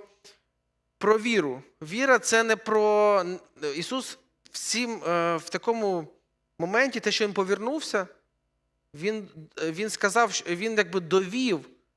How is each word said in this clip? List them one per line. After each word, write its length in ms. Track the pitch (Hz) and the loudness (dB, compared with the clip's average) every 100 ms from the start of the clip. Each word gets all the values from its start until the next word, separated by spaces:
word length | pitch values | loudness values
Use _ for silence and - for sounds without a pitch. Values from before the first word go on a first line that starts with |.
| - _ - _ _ _ _ _ _ _ | -4 _ -20 _ _ _ _ _ _ _
про 220 | 196 220 | 2 2
віру. 440 | 233 220 147 127 - _ | 2 0 0 -4 -12 _
Віра — 380 | 156 208 269 247 | -10 0 4 4
це 240 | - 226 | 4 2
не 120 | 226 220 | 4 0
про, 720 | 220 214 214 208 208 202 175 180 - _ 147 143 | 2 2 4 6 6 4 0 -6 -12 _ -6 -4
Ісус 420 | 165 262 - - _ _ _ | -4 -6 -6 -12 _ _ _
всім, 520 | - - 220 240 220 | -10 -4 -2 -2 -4
е, 340 | 156 175 170 165 | -2 0 0 -2
в 120 | - | -4
такому 580 | 180 - 233 202 180 151 _ _ _ _ - | -4 -2 -2 -2 -2 -6 _ _ _ _ -6
моменті, 400 | 170 220 269 233 | 0 2 2 0
те, 120 | 208 | -2
що 140 | - 214 | 0 0
він 80 | |
повернувся, 720 | 202 190 196 185 311 - 208 185 _ _ _ _ _ _ _ _ | 0 -2 -2 -2 -6 -4 -4 -4 _ _ _ _ _ _ _ _
він, 340 | 143 190 220 190 160 156 - | -8 -6 -6 -10 -18 -18 -6
е, 100 | 160 | -6
він 180 | 165 214 | -4 -6
сказав, 440 | - 202 214 226 | -2 0 2 2
що, 220 | - 170 175 | 0 -4 -4
він 220 | 226 214 | 0 0
якби 220 | 180 185 | 0 -2
довів, 720 | 165 190 185 240 254 165 - _ _ | 2 2 2 -2 0 0 -4 _ _